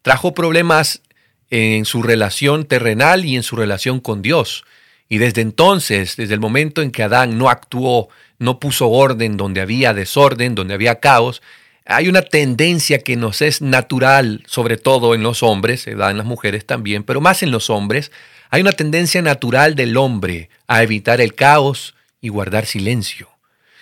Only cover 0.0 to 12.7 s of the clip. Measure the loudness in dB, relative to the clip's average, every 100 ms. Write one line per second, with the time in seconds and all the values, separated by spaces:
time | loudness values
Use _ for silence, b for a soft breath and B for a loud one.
0 | 2 0 0 -2 0 2 4 2 2 -6
1 | _ _ _ _ _ -2 0 0 -2 -2
2 | 2 2 2 0 0 0 0 0 0 2
3 | 4 4 2 -4 -4 -4 -2 -2 -4 -4
4 | -6 -6 -2 -2 -2 -8 b b b b
5 | b 0 0 0 -4 2 4 4 0 -2
6 | -2 -6 -4 -2 0 0 -2 -4 -6 -4
7 | 0 2 2 2 2 0 _ -4 0 0
8 | -2 b b b -4 -2 -4 0 2 4
9 | 4 2 -2 -2 -4 -4 -2 0 0 0
10 | -2 2 2 2 -2 -2 -4 -2 -2 0
11 | 4 4 2 -4 b b b b -4 0
12 | 2 2 2 0 0 0 0